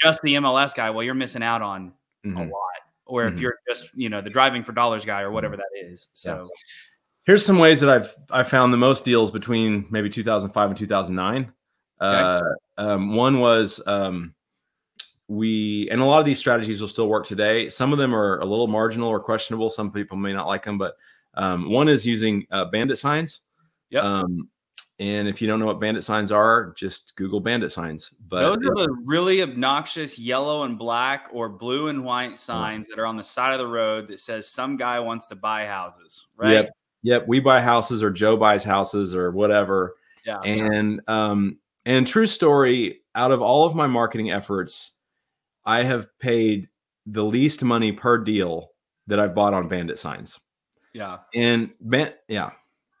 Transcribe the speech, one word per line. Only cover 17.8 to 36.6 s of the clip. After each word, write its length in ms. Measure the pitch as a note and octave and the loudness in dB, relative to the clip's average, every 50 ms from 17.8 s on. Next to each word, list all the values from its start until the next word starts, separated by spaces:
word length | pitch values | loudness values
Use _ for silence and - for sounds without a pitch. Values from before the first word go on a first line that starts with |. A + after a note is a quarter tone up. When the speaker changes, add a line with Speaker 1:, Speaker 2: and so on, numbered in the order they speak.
| B2+ C3 D3 | 0 0 2
Speaker 2:
of 40 | C#3+ | 2
them 160 | C#3 B2+ A#2+ | 2 2 2
are 260 | A2 G#2 G2+ F#2+ D2+ | 2 2 2 0 0
a 60 | D#2+ | -2
little 220 | F#2+ G#2 A2+ A#2+ G#2+ | -2 0 0 0 0
marginal 400 | G#2+ A2 A2 A2+ A2 A#2 A#2 A#2 | 0 0 0 0 0 -2 -2 -2
or 120 | A2 G#2 | -2 -2
questionable. 480 | - - A2+ G#2+ - - A2+ A2+ A2 A2 | -2 -2 -4 -4 -4 -4 -4 -4 -2 -4
Some 200 | - - G#2+ G2+ | -2 -4 -6 -6
people 260 | G#2 G#2 G2+ - F#2+ F#2+ | -6 -6 -8 -6 -6 -6
may 160 | G2 G2 G2 | -4 -4 -4
not 140 | G2 F2 D#2+ | -4 -4 -4
like 200 | G2 F#2+ - G#2+ | -4 -4 -4 -6
'em, 100 | G#2 G2 | -6 -4
but, 200 | G#2 F2 - _ _ _ _ _ _ _ _ | -4 -6 -8 _ _ _ _ _ _ _ _
um, 340 | - F#2+ F#2 F2+ F2 F2 D#2 | -4 -2 -2 -2 -2 -2 0
one 180 | G#2+ B2+ D3 D#3 | 0 2 4 4
is 180 | D3 A#2+ G2+ | 4 2 2
using, 400 | A#2 A#2 G#2+ A2+ A2 G#2 G2+ - - | 0 -2 0 0 0 0 -2 -2 -4
uh, 140 | - G2 F#2 | -4 -4 -4
bandit 320 | F2 F2+ G#2+ A#2 C3+ C3 - | -2 -2 -2 -2 -2 -4 -4
signs. 420 | - C#3+ D3 D#3 E3 D3+ - - _ _ _ _ _ _ _ _ _ _ | -2 -2 -2 -2 -4 -6 -10 -14 _ _ _ _ _ _ _ _ _ _
Speaker 1:
Yep. 140 | B2+ B2+ A#2 | -4 -2 -2
Speaker 2:
Um, 460 | G2+ G2+ G2 F#2 F2+ F2+ F2 D2 - _ _ _ _ _ - - - _ - | -2 -2 -2 -2 -4 -4 -6 -8 -12 _ _ _ _ _ -12 -12 -12 _ -8
and 280 | G2+ G2+ G#2 G#2 G#2 G#2 | -6 -4 -4 -2 -2 -4
if 140 | G2+ - | -4 -4
you 60 | A2+ G#2+ | -2 -2
don't 120 | G#2+ A2 | 0 0
know 60 | A2 | 0
what 140 | A2 G2+ F2+ | -2 -2 -2
bandit 240 | G#2+ G#2+ A2 G#2+ - | -2 -2 -2 -4 -4
signs 280 | - G#2+ G#2+ G#2 G2 | -2 -2 -2 0 2
are, 420 | G#2 G#2 G#2+ A2+ A2+ A#2 A2 F2 E2 - | 2 4 4 6 4 4 2 -2 -8 -10
just 380 | - F#2+ - - - _ _ | -10 -10 -10 -12 -16 _ _
Google 240 | - F#2+ F#2+ G2 G#2 | -8 -6 -4 -4 -4
bandit 320 | F2+ A2+ A#2+ A#2+ G2+ E2+ | -2 -2 -2 -2 -2 -4
signs. 420 | - - E2+ D#2+ D#2 D#2 - - - _ - F2 | -6 -6 -8 -8 -8 -10 -14 -16 -20 _ -14 -6
But 140 | F#2 F2+ | -2 0
Speaker 1:
Those 160 | F2+ F3 G3+ A3+ | 2 2 2 0
are 60 | B3 | 0
Speaker 2:
yeah. 220 | - - G#3 F#3 | 0 0 0 0
Speaker 1:
the 120 | D#3 C3 B2 A#2+ | -2 -2 -4 -4
really 360 | B2+ D3+ E3 F3+ F#3 F#3+ G3 | -2 0 2 2 2 2 2
obnoxious 800 | F#3 D3 B2 B2 B2+ C3 C#3 D3 D#3 - - E3+ D#3 C#3 - A#2+ | 0 -2 -2 -2 0 0 0 0 -2 -6 -8 -8 -10 -10 -10 -10
yellow 440 | A#2 A#2+ B2 C3 C#3 D3 D3+ D3+ C#3+ | -6 -2 -2 -2 0 -2 -2 -2 -4
and 140 | B2+ A#2+ G#2+ | -6 -6 -6
black 520 | A#2 A#2 A#2 A#2+ B2 C3 C#3 C#3 - - | -4 -4 -2 0 0 -2 -2 -4 -6 -10
or 160 | - A#2+ A#2 A2 | -10 -8 -8 -8
blue 380 | G2+ F#2+ A#2 A#2+ C3 C#3+ D3+ D3+ | -8 -8 -6 -4 -4 -2 -2 -4
and 160 | C#3+ C3+ B2+ | -6 -6 -6
white 280 | B2+ B2 B2 B2 A#2+ | -4 -4 -4 -4 -6
Speaker 2:
Yeah. 40 | G2+ | -8
Speaker 1:
signs 540 | - - - A#2 A2+ A2 A2 G#2+ A2 G#2+ A2 | -12 -10 -8 -6 -4 -4 -6 -6 -8 -12 -10
that 100 | G#2+ G#2+ | -8 -6
are 60 | A2 | -4
on 100 | A2+ A2+ | -4 -4
the 80 | A2 G2+ | -6 -10
side 300 | - - - B2 C3 C3 | -8 -6 -2 -2 0 0
of 60 | C3 | -2
the 80 | B2+ A#2+ | -4 -4
road 400 | A#2 A#2 A2+ A2 A2 A2 G#2+ G#2 | -2 -2 -2 0 -2 -4 -6 -10
that 100 | G2+ F#2 | -14 -14
says, 280 | - - A#2 A2 G#2 - | -12 -10 -10 -10 -10 -10
"Some 260 | - - B2+ C3+ C#3+ C3 | -8 -8 -6 -6 -6 -4
guy 220 | B2+ A#2+ B2 A#2+ | -4 -4 -2 -4
wants 280 | A#2+ A2+ A2+ A#2 - - | -4 -6 -6 -8 -10 -14
to 80 | G#2 | -12
buy 300 | F#2+ G2 G#2+ A2 G#2+ G#2+ | -8 -6 -4 -4 -4 -4
houses," 640 | G#2 G2+ F#2+ F2+ F2+ - F2 F2 - - - - _ _ G#2 | -6 -8 -8 -10 -10 -14 -18 _ -20 -20 -20 -20 _ _ -2
right? 140 | A#2 C3 | 2 4
Speaker 2:
Yep. 180 | A2 A2 | 6 6